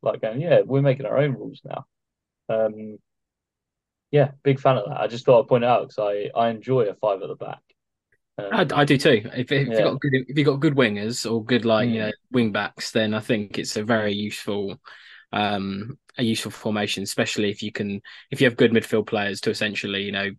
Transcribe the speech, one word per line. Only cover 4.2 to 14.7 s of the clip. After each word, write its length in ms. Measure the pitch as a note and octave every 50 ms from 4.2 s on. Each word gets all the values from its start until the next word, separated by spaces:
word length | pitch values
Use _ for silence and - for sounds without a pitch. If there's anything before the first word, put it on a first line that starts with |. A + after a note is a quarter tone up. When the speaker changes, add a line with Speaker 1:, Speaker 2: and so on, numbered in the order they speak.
| C3+ C3+ - - -
Speaker 1:
big 160 | C#3+ C3+ C3+
fan 180 | - C#3 C3 A#2+
of 80 | - -
that. 100 | C#3+ -
I 60 | A2
just 200 | G#2+ A#2 A#2 -
thought 160 | - B2+ A2+ A2
I'd 60 | -
point 160 | C3 A#2+ A#2+
it 20 |
out 220 | B2 A#2+ G#2 - B2+
'cause 80 | - -
I, 320 | G#2+ G#2 G#2 G#2 G2+ G#2+ - A2+
I 100 | A#2 A#2
enjoy 360 | A2+ A2 - B2 C3 B2+ A2+
a 100 | G2 F#2
five 260 | - - G#2+ G2 F#2+
at 80 | F#2+ -
the 60 | -
back. 260 | - - - - - _ _ _ _ _ _ _ _ _ _ _ _ _ _ _ -
Um, 100 | G#2 G2
Speaker 2:
I, 300 | G#3+ G#3+ F#3 C#3 - C#3+
I 40 | D3
do 120 | C#3+ D3
too. 260 | C3 - E3 C3 G#2 G#2+ G#2 -
If, 160 | B2+ B2 - C#3+
if 0 |
Speaker 1:
yeah. 60 | C#3
Speaker 2:
you've 200 | C#3 B2 A2+ A2
got 220 | G2+ D#2+ - -
good, 140 | - D3 C3
if 240 | C3 B2+ - - D#3
you've 80 | C#3
got 140 | D3 C3+ C#3
good 140 | D3+ D#3+ C#3+
wingers 560 | C#3 - G#2+ G#2 G2+ G#2 A2 A#2+ - - A2+
or 140 | A#2 A2+ G#2+
good, 200 | A2+ B2+ A#2 A2
like, 220 | A2+ A2 G#2+ A2 A#2+
you 80 | A#2
Speaker 1:
Mm. 100 | A2 G#2+
Speaker 2:
know, 60 | G#2+ G#2+ - _ _ -
wing 200 | B2 A#2 G#2+ G2+
backs, 400 | G#2+ G2+ - - - - - -
then 200 | A#2 A2 G#2+ G#2+
I 80 | G#2+
think 380 | - - B2+ G#2+ G#2 G2 - G#2
it's 180 | - - -
a 80 | A2 G#2+
very 300 | A2 A#2+ A2 G#2+ G#2 G2+
useful, 680 | G#2 G#2 G#2 - - - - G2+ G2+ G2+ G2